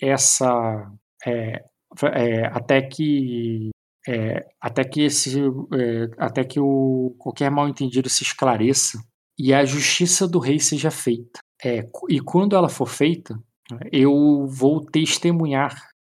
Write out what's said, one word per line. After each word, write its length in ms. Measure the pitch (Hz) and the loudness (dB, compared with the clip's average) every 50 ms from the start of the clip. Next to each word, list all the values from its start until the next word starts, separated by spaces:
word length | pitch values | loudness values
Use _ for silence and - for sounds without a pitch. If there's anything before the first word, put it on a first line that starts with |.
essa, 880 | 135 135 139 135 - - - - 135 127 123 120 113 113 110 107 101 101 101 - _ _ _ - - | -2 0 0 2 2 2 2 2 2 2 2 2 0 -2 -4 -4 -8 -12 -18 -20 _ _ _ -10 -6
é, 400 | 123 120 117 113 110 - - - _ _ _ _ _ - - - 98 - | -4 -4 -4 -4 -6 -8 -10 -14 _ _ _ _ _ -8 -2 -2 -2 0
é, 320 | 131 120 120 113 113 113 | 0 0 0 0 0 -2
até 340 | 117 - 120 117 - 139 135 | -2 -4 -6 -2 0 0 0
que, 920 | 135 135 - - 156 151 147 139 131 123 120 120 117 113 113 110 110 110 - _ _ _ _ _ - | 0 -2 -6 -4 -2 0 0 0 0 -2 -4 -4 -4 -4 -4 -4 -6 -8 -10 _ _ _ _ _ -8
é, 380 | 135 120 113 110 113 - - - _ _ - | -6 -4 -2 -2 -2 -4 -6 -8 _ _ -10
até 240 | - 117 - 135 135 | -10 -4 -2 -2 -4
que 160 | 131 - 151 | -2 0 0
esse, 360 | 147 143 147 - - 131 131 143 143 135 127 135 - - 143 | 0 2 2 0 -2 -2 -2 0 0 0 -2 -4 -8 -4 -2
é, 360 | 131 123 117 113 113 117 113 113 | -2 0 0 0 -2 -4 -6 -6
até 280 | - - 120 - 131 127 | -6 -6 -4 -2 -2 -4
que 160 | 131 - 143 | -2 0 0
o, 520 | 139 139 135 135 135 131 131 127 127 127 123 _ | 2 2 2 2 2 2 2 0 -2 -4 -6 _
qualquer 320 | - 131 123 - 143 139 | -10 -10 -4 -2 0 0
mal-entendido 560 | 147 143 143 147 135 - 139 123 117 131 127 131 | 2 2 0 0 -2 -2 -4 0 0 0 0 0
se 140 | - - - | -2 -2 -2
esclareça 720 | - - - 139 127 117 104 110 123 135 - - - - 113 - _ _ _ _ _ _ | -4 -2 0 2 2 2 4 4 2 4 2 0 -2 -4 -8 -16 _ _ _ _ _ _
e 160 | - 127 131 139 | -2 2 4 6
a 120 | 143 139 | 6 4
justiça 600 | 131 139 147 135 - - - 175 170 - - 196 | 2 0 0 0 0 2 2 2 2 2 2 0
do 120 | 175 175 170 | 2 0 0
rei 200 | 123 135 147 147 | 2 2 2 2
seja 300 | - - 156 135 143 156 | 2 0 0 0 -2 -2
feita. 500 | - - - 127 117 117 120 - - - - _ _ - | -2 -2 -2 -2 -2 -2 -4 -14 -20 -20 -20 _ _ -6
É, 220 | - 127 120 110 110 | -4 -4 -2 -2 -6
cu-, 260 | - - - 370 339 | -8 -12 -10 -2 -2
e 120 | 156 135 | -2 -2
quando 340 | 135 - - 180 202 208 202 | -2 2 2 2 2 4 2
ela 140 | 185 170 135 | 2 2 2
for 180 | - - 131 | 0 -4 -4
feita, 500 | 117 - - 143 160 170 165 - - 117 110 - _ _ _ _ - 117 123 - - | -4 0 0 2 2 2 0 -6 -12 -14 -14 -14 _ _ _ _ -16 -14 -14 -10 -2
eu 560 | - 135 135 139 139 147 147 147 147 139 139 | 2 4 4 6 6 6 6 6 4 4 0
vou 320 | 135 135 127 131 139 156 156 151 | -4 -2 2 2 4 4 2 -4
testemunhar 1040 | - - 156 160 151 - - - 175 170 165 160 147 135 135 143 139 - - - - _ _ _ | -2 0 0 0 0 -2 0 0 0 2 2 0 0 0 0 -2 -2 -4 -10 -20 -20 _ _ _